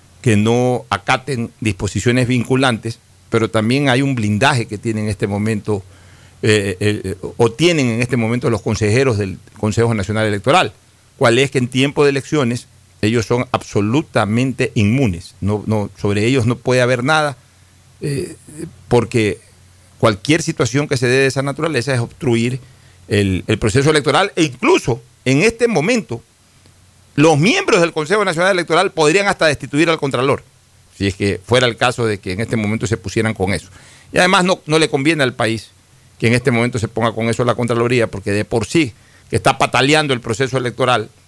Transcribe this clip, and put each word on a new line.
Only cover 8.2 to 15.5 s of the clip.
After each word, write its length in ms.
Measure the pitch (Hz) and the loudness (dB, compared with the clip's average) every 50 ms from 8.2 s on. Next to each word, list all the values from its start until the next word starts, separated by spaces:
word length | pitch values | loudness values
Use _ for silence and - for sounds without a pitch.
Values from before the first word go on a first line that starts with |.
| 113 113 120 123 - 123 | 0 0 -2 -2 0 -2
los 100 | 110 101 | -2 -2
consejeros 540 | - 123 107 - 107 104 107 127 139 131 107 98 | -2 -4 -2 0 0 2 2 2 2 2 0 0
del 200 | 101 92 85 - - - - - | -2 -4 -6 -12 -16 -20 -10 -4
Consejo 360 | 107 107 101 110 117 117 113 | -4 -2 0 0 0 0 0
Nacional 320 | 104 92 - 107 110 110 | -2 -4 -4 -2 -2 -2
Electoral, 460 | 107 104 101 - 131 156 185 143 110 - _ _ _ _ _ _ _ _ | -2 -2 -2 0 0 2 2 2 -2 -6 _ _ _ _ _ _ _ _
cual 220 | - 135 117 117 127 | 0 2 2 4 4
es 120 | 139 135 | 0 0
que 80 | - 135 | 0 -2
en 100 | 123 120 | -2 0
tiempo 360 | - 131 135 147 131 147 147 | 0 0 0 0 2 2 2
de 60 | 143 | 2
elecciones 560 | 139 139 - - 156 151 127 117 123 123 - _ _ - _ _ _ - | 2 -2 -4 -2 -2 0 0 0 -2 -6 -8 _ _ -20 _ _ _ -4
ellos 240 | 104 107 117 120 104 | -2 0 0 0 0
son 180 | - 123 123 123 - | 0 -2 -2 -2 -2
absolutamente 1200 | - 110 - - - 110 101 107 120 151 156 - - 120 107 98 110 120 131 135 123 - 131 - - | -4 -4 -4 -2 -4 -2 -2 0 0 -2 -2 -2 -2 -2 0 0 0 0 0 -2 -2 -2 -4 -2 0
inmunes. 600 | 123 101 104 120 139 139 104 87 82 - - - - | 0 2 2 2 2 0 0 -2 -4 -10 -16 -12 -6
No, 200 | 92 98 | -4 -2